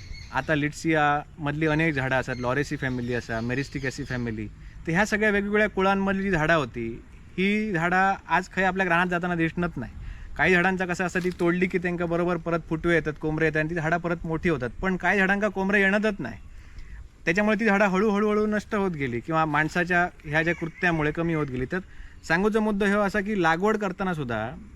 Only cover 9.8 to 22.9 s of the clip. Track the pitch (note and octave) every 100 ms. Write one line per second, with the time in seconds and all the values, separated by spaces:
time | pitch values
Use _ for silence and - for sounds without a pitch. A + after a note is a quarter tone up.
9.8 | A2 - - - - - D#3 F3+ F3+ F#3
10.8 | F3+ F3 F3+ F3+ F3+ E3+ F3 F3 F#3+ F#3
11.8 | F3+ F3 E3+ E3+ F3 F3 E3+ E3+ - D#3
12.8 | E3+ E3 D3+ D3+ D#3 D#3 D#3+ D#3 D#3 F3
13.8 | D#3 E3+ E3+ E3+ E3 D#3+ F3+ C#3+ A#2+ -
14.8 | F#3+ F3+ F3 G3+ F#3+ G3+ G#3+ F#3+ F#3+ G#3
15.8 | G3 G#3 G#3+ G3+ B2+ A2 - - - -
16.8 | - - - - - F3+ G#3+ G#3 A3 G3
17.8 | G#3 F#3 A3 G3+ G#3+ G#3 G#3+ G#3 - G#3+
18.8 | G3 D#3 C3+ A#2 C3+ D#3+ D#3 D3 D#3 F3+
19.8 | F3 F3 F3 - D#3 D#3 E3 E3 E3 -
20.8 | F3+ D#3+ D3+ D#3 E3+ D#3 D3 B2+ C3 F#3
21.8 | F#3+ - - - - E3 G#3+ A3 G#3+ G3
22.8 | G3+